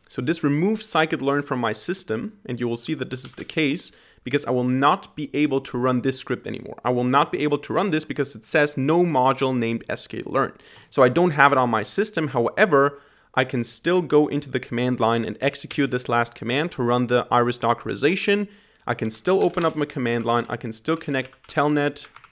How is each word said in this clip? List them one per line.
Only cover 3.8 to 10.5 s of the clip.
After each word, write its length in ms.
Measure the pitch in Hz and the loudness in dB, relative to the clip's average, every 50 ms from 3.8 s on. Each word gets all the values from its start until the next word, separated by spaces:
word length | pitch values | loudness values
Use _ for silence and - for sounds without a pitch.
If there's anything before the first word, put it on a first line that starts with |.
| - - - - _ _ _ _ _ | -6 -10 -12 -18 _ _ _ _ _
because 200 | 127 127 143 - | -2 -2 -2 0
I 60 | 120 | 0
will 140 | 127 127 123 | 0 0 2
not 500 | 127 127 131 139 147 175 190 - - _ | 2 2 4 4 2 2 2 -2 -12 _
be 160 | - 151 - - | -10 -10 -4 0
able 260 | 143 151 143 135 135 | 0 0 2 0 -2
to 180 | 135 - - 123 | -4 -4 -4 -2
run 220 | 123 127 127 123 | 0 0 0 2
this 180 | 113 135 131 - | 0 -2 -2 -2
script 300 | - - 127 113 - 104 | -4 -6 -6 -6 -6 -10
anymore. 320 | 107 - - 101 - - - | -10 -10 -10 -12 -14 -6 -4
I 60 | 120 | -2
will 140 | 127 123 123 | 0 0 2
not 260 | 123 131 143 160 - | 2 4 2 2 2
be 140 | - - 147 | 0 -2 0
able 140 | 147 147 143 | 0 0 -2
to 140 | 147 - | -2 -2
run 180 | 113 151 196 202 | -2 0 0 0
this 140 | 156 151 147 | 0 -2 -2
because 300 | - 120 - 139 131 - | -4 -4 -4 -4 -4 -6
it 100 | 113 - | -14 -10
says 320 | - - 156 147 147 - | 0 2 2 2 2 2
no 280 | 139 131 143 160 175 180 | -2 0 2 4 4 4
module 520 | 175 151 131 127 131 131 131 139 131 131 | 4 4 4 4 4 4 2 0 0 2
named 300 | 123 113 113 117 117 - | 0 0 0 -2 -4 -4
sklearn. 680 | - 110 - - - - 110 - - - 135 131 - | -6 -6 -6 -6 -8 -8 -10 -8 -2 0 0 0 -2